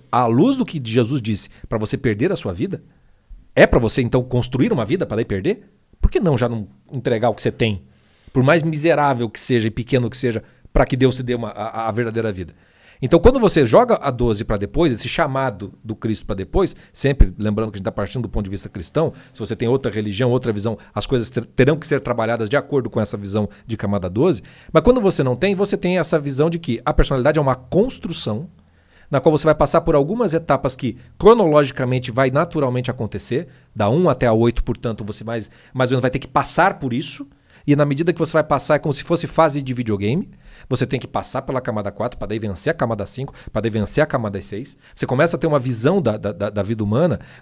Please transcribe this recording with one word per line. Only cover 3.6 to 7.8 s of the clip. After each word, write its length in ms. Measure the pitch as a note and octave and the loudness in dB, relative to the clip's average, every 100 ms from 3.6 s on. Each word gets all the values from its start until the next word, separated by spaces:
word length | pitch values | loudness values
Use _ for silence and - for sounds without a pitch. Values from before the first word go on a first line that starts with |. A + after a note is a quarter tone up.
| F#3+ | 6
pra 100 | D3 | 6
você, 240 | A2 - | 2 0
então, 220 | A#2 B2+ | 2 0
construir 500 | B2+ B2 A#2 C3+ A#3 | 2 -2 0 0 2
uma 100 | E3 G#2+ | 2 0
vida 200 | F3 - | -2 -2
pra 120 | A2 | -2
daí 80 | A#2+ | -2
perder? 440 | G2 C3 A#3+ - _ _ _ | -2 -2 -4 -8 _ _ _
Por 80 | - | -2
que 100 | F4+ | 0
não 180 | F#3 A#2+ | 0 2
já 120 | A#2+ | 0
não 180 | A2+ G2 - _ | -2 -8 -16 _
entregar 380 | C3+ C3 A2+ A#2 | -6 -2 0 0
o 40 | G#2+ | 0
que 60 | |
você 80 | A#2+ | -4
tem? 320 | - A#2 G2 | 0 -2 -2